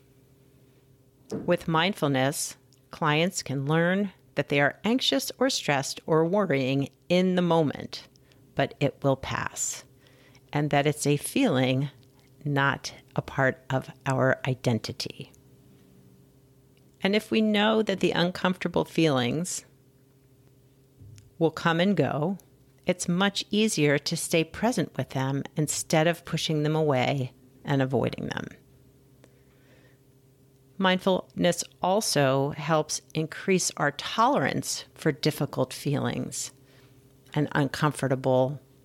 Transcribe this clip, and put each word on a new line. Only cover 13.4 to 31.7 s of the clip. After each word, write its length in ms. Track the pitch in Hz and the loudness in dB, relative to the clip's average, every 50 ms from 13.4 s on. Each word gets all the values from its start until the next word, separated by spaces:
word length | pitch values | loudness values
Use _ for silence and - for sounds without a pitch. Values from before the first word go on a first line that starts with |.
| 135 131 - - - - | 2 2 0 -2 -4 -4
of 200 | 131 131 139 - - - - 139 | -4 -4 -4 -6 -12 -10 -6 -2
our 320 | 131 131 127 131 - - - 135 | 0 2 2 2 2 0 -2 -4
identity. 840 | 127 - - 131 117 110 - - - - - - - - - - - - - _ - - - - - - _ _ _ - - - - - _ _ _ _ _ _ _ _ _ _ _ _ _ _ _ _ | -4 -2 0 0 0 0 -2 -6 -8 -8 -10 -10 -12 -14 -18 -20 -20 -20 -20 _ -20 -20 -20 -20 -20 -20 _ _ _ -20 -20 -20 -20 -20 _ _ _ _ _ _ _ _ _ _ _ _ _ _ _ _
And 140 | - 190 202 | -2 0 0
if 140 | 214 - - | 0 0 0
we 120 | 226 220 | 0 0
know 420 | 220 214 208 202 208 220 220 220 214 | 2 2 2 2 2 2 2 2 2
that 160 | - 196 185 | 0 0 0
the 120 | - 165 | 0 0
uncomfortable 720 | - 165 170 180 180 - - 185 190 - - 180 175 170 160 | 2 2 0 0 0 0 -2 -2 0 -2 -4 -2 0 -2 -2
feelings 800 | - - - 160 156 139 127 120 120 135 151 180 - - - - - _ _ _ _ _ _ _ _ _ _ _ _ _ _ _ _ _ _ _ _ _ _ _ _ _ - - - - - - - _ - | 0 0 2 2 4 4 2 2 0 -2 -2 -4 -6 -6 -10 -10 -14 _ _ _ _ _ _ _ _ _ _ _ _ _ _ _ _ _ _ _ _ _ _ _ _ _ -20 -20 -20 -20 -20 -20 -16 _ -2
will 140 | 165 151 | 0 0
come 280 | - - - 170 160 165 | 0 0 0 0 2 2
and 180 | 180 202 202 151 | 2 2 2 2
go, 400 | 139 123 - 135 147 180 196 175 - _ _ _ _ _ _ _ _ | 2 0 0 -2 -2 -2 -4 -6 -10 _ _ _ _ _ _ _ _
it's 240 | - 180 - - - | -4 -4 -2 -2 -2
much 340 | 175 180 196 202 196 - - - | 0 2 2 0 0 -2 -6 -2
easier 460 | - 208 220 214 - - 147 143 139 151 | 0 0 0 2 2 2 2 2 2 0
to 160 | - - 170 | 0 -4 -6
stay 280 | 165 - - - 165 160 | -6 -4 0 0 0 0
present 520 | - - - - 233 254 190 143 - - - | 0 -2 -2 -2 0 0 0 -2 -4 -4 -6
with 120 | - - | -6 -6
them 340 | - 135 135 135 139 139 135 - - - | -4 -4 -2 -2 -2 -4 -6 -6 -4 -2
instead 500 | 151 - - - - - - 156 156 170 | -2 -2 -2 -6 -4 0 2 2 2 2
of 180 | 165 - - | 0 -2 -4
pushing 380 | - - 156 - - 160 151 147 | -6 -6 -4 -2 -2 -2 0 0
them 120 | 151 156 | 0 0
away 580 | 156 160 147 139 127 123 127 143 139 127 123 - - - - - - - | 0 2 2 2 2 2 0 0 -2 -4 -6 -10 -14 -20 -20 -20 -12 -4
and 160 | - 143 135 | -2 0 0
avoiding 460 | 131 131 135 113 120 120 - - - - | 0 0 0 0 0 -2 -2 -4 -8 -8
them. 200 | - - - - - - _ _ - - _ _ - _ _ _ _ _ - - _ _ _ _ _ _ _ _ - - - _ _ _ _ _ _ _ _ _ _ _ _ _ _ _ _ _ _ - | -8 -8 -10 -10 -14 -18 _ _ -20 -20 _ _ -20 _ _ _ _ _ -20 -20 _ _ _ _ _ _ _ _ -20 -20 -20 _ _ _ _ _ _ _ _ _ _ _ _ _ _ _ _ _ _ -2
Mindfulness 840 | 190 185 185 185 - 196 185 180 - - - 185 175 175 170 - - - | 2 2 2 2 2 2 0 0 0 -6 -4 0 0 2 2 0 -4 -10